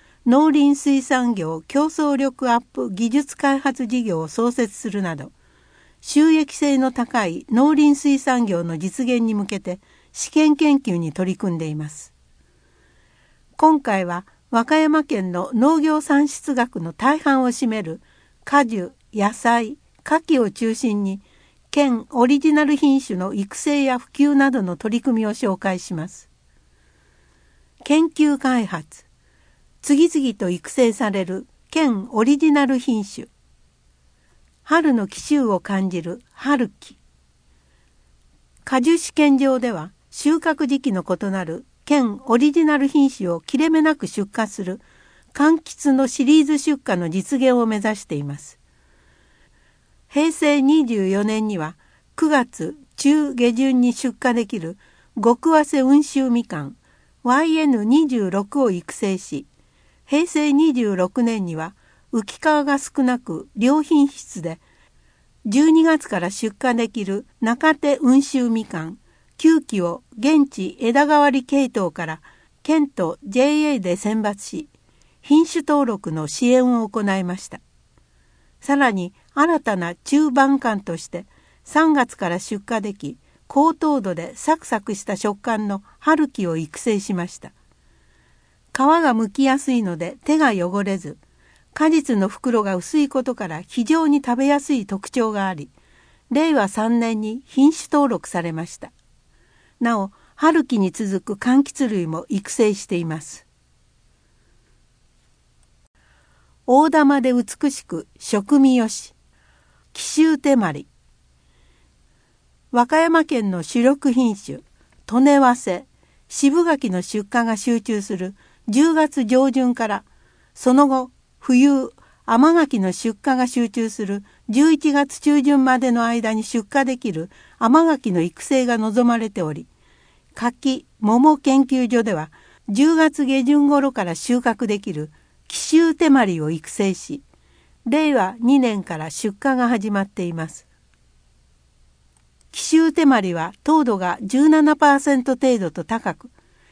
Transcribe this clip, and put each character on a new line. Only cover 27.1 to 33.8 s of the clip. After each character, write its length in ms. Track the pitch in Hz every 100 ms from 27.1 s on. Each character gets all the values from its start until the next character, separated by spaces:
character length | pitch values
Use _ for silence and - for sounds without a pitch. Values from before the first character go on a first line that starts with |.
| _ _ _ _ _ _ _
研 200 | - 302
究 340 | 320 - 302 277
開 260 | 262 247
発。 420 | 196 170 - - _ _ _ _ _ _ _ _
次 280 | - 285 330
々 260 | 311 262
と 160 | 202 180
育 200 | 175 -
成 220 | - 233
さ 180 | 208 214
れ 140 | 190
る 240 | 180 190 - _ _
県 400 | 320 294 202 220
オ 100 | 240
リ 160 | 247 285
ジ 140 | 320
ナ 120 | 285
ル 140 | 269 254
品 260 | 269 220
種。 220 | 202 - 233 _ _ _ _ _